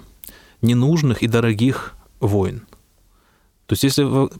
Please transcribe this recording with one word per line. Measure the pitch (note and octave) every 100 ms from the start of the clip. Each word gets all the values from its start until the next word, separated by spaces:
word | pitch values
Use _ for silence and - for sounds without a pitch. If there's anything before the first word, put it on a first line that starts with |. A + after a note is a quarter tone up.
| - - - - - _
ненужных | A2+ A#2+ C3 E3+ D3 A2+
и | A#2+
дорогих | A#2 A#2 G#2 B2+ B2 - - - -
войн. | G#2+ G2+ F#2 G2 - - _ _ _ _ _ _ _ _ -
То |
есть, | G#2
если | C#3 C#3
в-, | C#3 C3 C3+